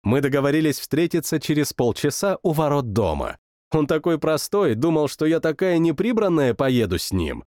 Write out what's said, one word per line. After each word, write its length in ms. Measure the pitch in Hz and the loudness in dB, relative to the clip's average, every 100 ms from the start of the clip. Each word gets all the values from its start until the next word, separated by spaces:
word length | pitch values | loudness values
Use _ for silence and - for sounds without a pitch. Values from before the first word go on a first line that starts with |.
Мы 180 | 101 135 | 2 2
договорились 580 | 139 139 139 151 156 139 | 2 0 2 2 0 -2
встретиться 600 | - 139 170 170 - 156 | -2 -2 0 -2 -2 -4
через 320 | - 151 143 | 0 0 -2
полчаса 640 | - 120 - 147 - 202 180 | 0 -2 0 -4 -2 -4 -2
у 100 | 185 | -2
ворот 400 | 156 151 143 123 | 0 0 0 0
дома. 460 | 101 95 76 58 - _ _ _ | 0 0 -2 -6 -10 _ _ _
Он 140 | 156 147 | -2 0
такой 320 | 156 170 160 | 0 0 0
простой, 560 | 156 156 - 202 180 | 0 -2 0 0 2
думал, 340 | 110 160 156 147 | 2 2 2 0
что 180 | - 156 | 0 0
я 140 | 165 | 2
такая 380 | 160 147 190 170 | 0 -2 0 2
неприбранная 760 | 165 143 214 226 202 165 131 | 2 0 0 0 2 2 0
поеду 440 | 113 135 123 104 87 | 2 2 2 0 -2
с 140 | - | -2
ним. 320 | 95 78 58 - | -4 -4 -6 -14